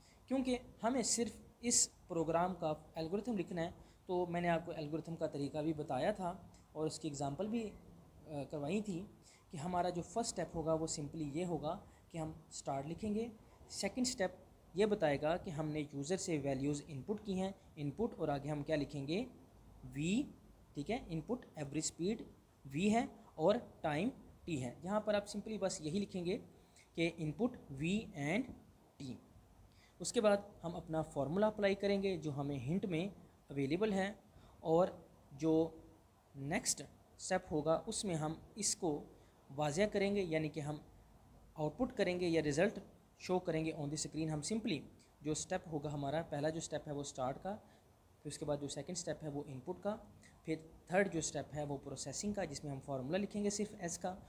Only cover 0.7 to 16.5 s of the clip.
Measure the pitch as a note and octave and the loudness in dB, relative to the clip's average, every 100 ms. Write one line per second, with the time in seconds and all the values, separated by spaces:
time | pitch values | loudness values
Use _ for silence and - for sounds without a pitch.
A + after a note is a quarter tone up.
0.7 | - A3 C4 G#3 - A#3 - - - A#3+ | -4 0 2 2 2 0 -4 -18 -6 2
1.7 | - - - - E3+ D#3+ E3 F3+ F3+ D#3+ | 4 2 -2 -4 0 2 4 2 0 -2
2.7 | D3+ - E3+ D#3+ G3+ G#3+ G#3 E3 F3 E3+ | -2 -6 -6 -2 -2 0 -2 0 -2 -2
3.7 | - - - - F3+ F3 F3 F3 E3 F3 | -4 -18 -12 -2 0 2 2 4 2 0
4.7 | D#3+ D3 D#3+ D#3+ E3 D#3 D3 C#3+ D#3 D3+ | -6 -4 -4 -4 -2 -2 0 -2 0 0
5.7 | D3+ D3 C3 E3+ G3+ F3+ F#3+ - - - | 0 0 0 2 0 -2 -4 -10 -20 -12
6.7 | D#3 D#3 - D#3+ C#3 C#3 C#3 G#3 A#3 G#3+ | -4 -2 -2 -4 -2 -2 -2 0 0 -2
7.7 | - - - - - - D3 C3 D#3 C#3+ | -8 -18 -20 -20 -20 -10 -8 -4 -4 0
8.7 | G#3 G#3+ E3+ G3+ - - - - E3 F3 | 0 0 -4 -6 -14 -20 -20 -12 -6 0
9.7 | F3 F3+ E3+ - A3+ A#3 - D#3+ E3 D#3 | 2 2 0 -2 -2 -2 -2 -2 0 2
10.7 | D#3+ D#3+ D#3+ C#3+ E3 D3+ C#3+ F3+ D#3 D3 | 2 2 -2 -4 -4 -4 -2 0 0 -2
11.7 | G3 - - - E3 D#3 D#3 - - - | -4 -8 -20 -10 -6 -6 -8 -14 -8 -2
12.7 | C#3 C#3+ E3 G#3+ G#3 A#3 - - - - | -2 -2 -4 -2 0 -2 -6 -18 -20 -14
13.7 | - G3 B3+ B3 - F#3 - - - - | -4 -2 2 0 2 0 -2 -20 -20 -2
14.7 | E3 G#3+ G#3 D3+ C#3 D3+ F3+ G3+ D3 D#3 | 4 4 6 4 6 2 0 -2 -2 0
15.7 | D3+ D3 C#3 C#3 F#3 F#3 D#3 C#3 | -2 -2 -4 0 0 2 2 2